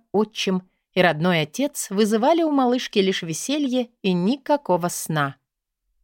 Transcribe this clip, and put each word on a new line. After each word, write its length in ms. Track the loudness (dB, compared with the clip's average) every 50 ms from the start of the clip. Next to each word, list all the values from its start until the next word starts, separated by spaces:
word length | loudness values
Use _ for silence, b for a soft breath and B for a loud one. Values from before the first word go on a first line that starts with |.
| _ _
отчим 580 | -2 -2 -2 -2 -4 -4 -2 -2 -2 -2 -4 _ _ _ _ _
и 100 | _ 2
родной 400 | 2 2 2 2 0 2 2 0
отец 480 | 0 -2 -4 -4 -4 -4 -4 -8 -8 -4
вызывали 540 | 0 2 2 2 2 2 2 2 2 2 2
у 80 | 2
малышки 480 | 2 2 2 2 0 0 -4 -2 0 0
лишь 240 | 2 2 0 -2 -6
веселье 640 | -6 -8 -6 -6 -4 -4 -2 -2 -2 -2 -2 -2 -4 _ _
и 120 | -2 0 0
никакого 760 | 2 0 0 -2 -2 0 -2 -2 0 0 0 0 0 0 -4
сна. 500 | -6 -6 -6 -4 -2 -2 -2 -2 -6 _ _ _ _ _ _ _ _ _ _ _ _ _